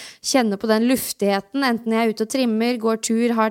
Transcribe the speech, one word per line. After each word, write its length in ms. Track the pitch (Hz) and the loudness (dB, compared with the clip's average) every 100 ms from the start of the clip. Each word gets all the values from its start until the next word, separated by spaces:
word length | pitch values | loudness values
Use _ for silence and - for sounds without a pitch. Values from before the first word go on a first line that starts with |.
| - - | -18 -12
kjenne 380 | - 269 226 196 | -2 0 0 0
på 80 | 226 | 0
den 160 | 220 | 2
luftigheten, 800 | 240 254 - - 202 196 196 269 | 2 0 -2 -2 0 0 -2 -2
enten 300 | 269 233 233 226 | -2 -2 0 0
jeg 60 | |
er 100 | 233 | 0
ute 140 | 220 220 | 0 -2
og 20 | |
trimmer, 480 | 269 247 220 233 247 | 0 0 0 0 0
går 240 | 220 220 | -2 -2
tur, 320 | - 226 233 | 0 0 2
har 160 | 226 220 | 2 0